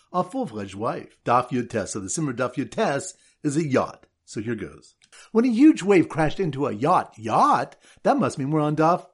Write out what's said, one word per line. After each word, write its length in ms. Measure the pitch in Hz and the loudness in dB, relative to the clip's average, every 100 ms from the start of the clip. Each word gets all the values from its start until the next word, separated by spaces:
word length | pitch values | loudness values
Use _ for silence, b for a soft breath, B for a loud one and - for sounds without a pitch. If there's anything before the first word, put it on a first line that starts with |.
| b | b
a 100 | 180 | -4
full-fledged 540 | 180 262 185 107 98 95 | -4 -6 -6 -8 -10 -6
wife. 420 | 120 - - _ | -6 -6 -12 _
Daf 260 | 123 123 - | 0 0 0
Yud 200 | 123 120 | -4 -4
Tes. 200 | 110 90 | -4 -4
So 60 | 110 | -8
the 100 | 98 | -8
Simmer 240 | 170 147 | -4 -4
Daf 220 | 117 123 | -4 -4
Yud 160 | 143 120 | -4 -6
Tes 440 | - 202 139 - b b b | -4 -2 -2 -6 b b b
is 140 | 151 143 | -4 -2
a 100 | 151 | 0
yacht. 400 | 123 92 - _ _ | 0 -2 -8 _ _
So 160 | - 117 | -14 -10
here 140 | 110 | -8
goes. 400 | 110 87 - _ _ B B B | -8 -10 -16 _ _ B B B
When 120 | 220 | 0
a 40 | 254 | 2
huge 340 | 220 311 - | 6 6 6
wave 260 | 190 185 - | 4 4 4
crashed 300 | 156 151 - | 0 -2 0
into 280 | 175 131 127 | -4 -2 -4
a 60 | |
yacht, 420 | 104 147 165 - - | 0 2 2 0 -8
yacht, 580 | 107 139 262 135 135 - b b | -2 2 4 2 -2 -10 b b
that 120 | 196 277 | 0 2
must 220 | 131 - | 0 -2
mean 140 | 135 | -2
we're 80 | 156 | 0
on 160 | 151 151 | 0 2
Daf 300 | 160 175 - | 2 0 -4